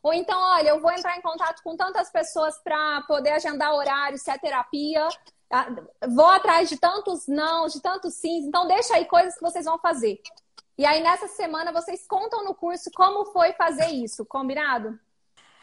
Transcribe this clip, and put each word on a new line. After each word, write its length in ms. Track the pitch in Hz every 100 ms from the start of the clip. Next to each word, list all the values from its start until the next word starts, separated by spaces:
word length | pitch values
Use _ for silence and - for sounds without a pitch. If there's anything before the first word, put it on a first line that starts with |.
Ou 100 | 294
então, 280 | 339 330 370
"Olha, 300 | 370 349 302
eu 100 | 302
vou 100 | 330
entrar 260 | 359 349 349
em 40 |
contato 420 | 349 330 330 339
com 140 | 330 330
tantas 340 | 381 381 359
pessoas 480 | 339 320 - 311 302
pra 380 | - 302 302 285 277
poder 240 | 294 277
agendar 440 | 311 311 294 302
horário, 440 | 294 277 277 285 277
se 120 | -
é 80 | 269
terapia. 680 | 320 262 254 285 294 311 320 320 _ _ _
Ah, 180 | 247 247 226 - _ 262
vou 180 | 240 330
atrás 420 | 381 440 330 339
de 100 | 285
tantos 480 | 349 403 403 339 -
não, 400 | 285 311 330 320
de 120 | 302
tantos 340 | 349 381 359
sims." 320 | - 320 339 285
Então, 200 | 349 359
deixa 280 | 392 480
aí 100 | 440
coisas 300 | 339 349 370
que 80 | -
vocês 220 | 339 349
vão 140 | 320 330
fazer. 420 | 349 294 226 - - _ _ - _ -
E 80 |
aí, 180 | 285 311
nessa 260 | 330 359 403
semana, 440 | - 339 311 339
vocês 340 | 330 339 381 -
contam 360 | 381 427 453
no 100 | 392
curso 360 | - 339 349 339
como 320 | - 370 403 403
foi 260 | 381 339
fazer 360 | 359 339 285 330
isso, 360 | 277 226 -
combinado? 760 | 214 269 262 277 294 247 220 220 _ _ _ _ _ _